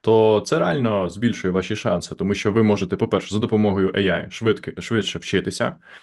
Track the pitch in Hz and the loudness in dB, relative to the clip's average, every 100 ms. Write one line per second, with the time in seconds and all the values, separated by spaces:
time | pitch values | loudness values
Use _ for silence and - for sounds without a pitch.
0 | - 110 110 107 98 156 175 156 117 101 | 2 6 6 4 2 0 0 0 0 0
1 | 90 90 117 - 95 92 92 107 113 90 | -4 -2 -2 0 -2 -2 -2 -4 -2 -2
2 | - - 95 101 110 107 107 101 92 95 | -4 -4 -2 -2 0 2 4 2 0 -2
3 | 113 98 - 101 117 107 104 98 95 98 | 0 0 0 -2 0 2 2 2 0 2
4 | 98 85 - - 113 104 - - - 117 | 0 0 -4 -4 -2 -2 -4 -12 -4 -2
5 | 95 - - 95 - - 123 - - - | -2 -6 -2 -2 -2 -2 -4 -6 -16 -20